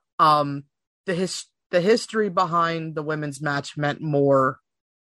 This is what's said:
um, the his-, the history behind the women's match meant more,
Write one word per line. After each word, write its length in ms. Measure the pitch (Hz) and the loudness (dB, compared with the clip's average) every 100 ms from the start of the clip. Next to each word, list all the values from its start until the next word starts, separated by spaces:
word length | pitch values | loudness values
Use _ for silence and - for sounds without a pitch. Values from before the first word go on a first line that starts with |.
| _ - | _ 2
um, 440 | 156 151 143 143 143 _ _ _ - | 4 4 2 -6 -12 _ _ _ -6
the 100 | 175 | -4
his-, 300 | 185 - - _ - | -4 -6 -14 _ -2
the 100 | 175 | 0
history 480 | 185 233 - 220 208 | 2 2 0 -2 -2
behind 640 | 185 175 170 165 165 160 156 | 0 0 0 0 -2 -6 -8
the 80 | |
women's 380 | 147 156 147 135 | -6 -4 -6 -6
match 360 | 151 143 - 151 | -4 -4 -6 -4
meant 240 | 147 - | -4 -2
more, 580 | 156 143 143 135 131 135 _ _ _ _ | -2 2 4 4 2 -2 _ _ _ _